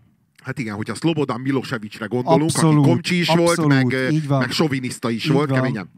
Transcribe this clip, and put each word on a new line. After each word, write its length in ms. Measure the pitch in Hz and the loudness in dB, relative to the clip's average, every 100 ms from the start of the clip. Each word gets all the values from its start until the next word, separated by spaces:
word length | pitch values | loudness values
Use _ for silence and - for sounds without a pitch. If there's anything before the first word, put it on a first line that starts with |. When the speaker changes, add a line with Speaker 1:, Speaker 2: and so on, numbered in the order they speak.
| _ _ _ _ | _ _ _ _
Speaker 1:
hát 160 | - 131 | -10 -8
igen, 160 | 110 104 | -6 -6
hogyha 200 | 107 104 | -8 -4
Slobodan 460 | 160 156 131 117 | -2 -2 -2 -4
Milosevicre 640 | 135 135 - 120 104 - 104 | -2 -4 -4 -8 -8 -10 -6
gondolunk, 360 | 123 123 160 | -2 2 2
Speaker 2:
Abszolút, 360 | 156 - 160 151 | 2 2 4 4
Speaker 1:
aki 100 | 139 | 4
komcsi 320 | - - 175 | 2 0 0
is 80 | 156 | 2
volt, 220 | 170 170 | 4 4
Speaker 2:
abszolút, 240 | 170 151 | 2 4
Speaker 1:
meg, 180 | 135 127 | 4 2
ö, 180 | 131 131 | 0 0
Speaker 2:
így 180 | 156 143 | -2 0
van. 120 | 139 | -2
Speaker 1:
meg 120 | 127 | 0
soviniszta 580 | - 160 135 127 - 120 | 0 0 -2 -6 -6 -6
is 160 | 117 156 | -4 0
Speaker 2:
Így 60 | |
Speaker 1:
volt, 180 | 135 147 | 0 2
Speaker 2:
van, 120 | 131 | 0
Speaker 1:
keményen. 300 | 127 107 87 | -2 -4 -10